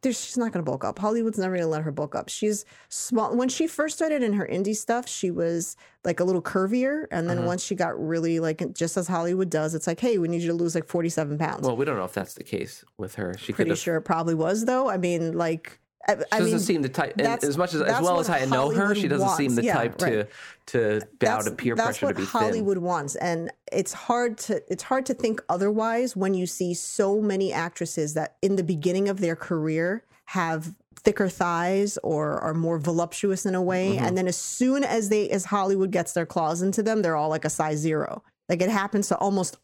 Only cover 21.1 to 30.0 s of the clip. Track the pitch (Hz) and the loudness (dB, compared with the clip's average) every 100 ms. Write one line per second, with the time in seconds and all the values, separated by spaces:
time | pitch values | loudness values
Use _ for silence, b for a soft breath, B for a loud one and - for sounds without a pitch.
21.1 | - 123 110 107 - - - 226 - - | 0 2 2 -2 -2 -2 2 0 0 -2
22.1 | - 190 240 214 226 202 190 175 175 143 | -2 -2 0 0 0 0 0 0 -2 -2
23.1 | - 175 170 165 - - - 175 - - | -4 -2 -2 -4 -10 -4 -2 -2 -6 -2
24.1 | 240 240 220 - 196 - 185 - 262 262 | 0 0 -2 -4 -4 -2 -8 -2 -2 0
25.1 | 262 226 214 - 180 196 214 220 233 254 | -2 -2 -2 -2 0 2 2 0 0 -2
26.1 | 196 214 190 180 - 180 175 - - 196 | 0 0 0 -2 -2 -2 -2 -6 0 2
27.1 | 208 214 190 190 - 170 - 165 - 151 | 2 2 0 0 -2 -4 -4 -6 -2 -2
28.1 | 151 151 _ 196 196 175 170 180 180 202 | -2 -6 _ 0 2 0 0 0 2 0
29.1 | 190 175 165 - 170 156 156 170 220 | 0 0 -2 -2 -2 0 0 0 -2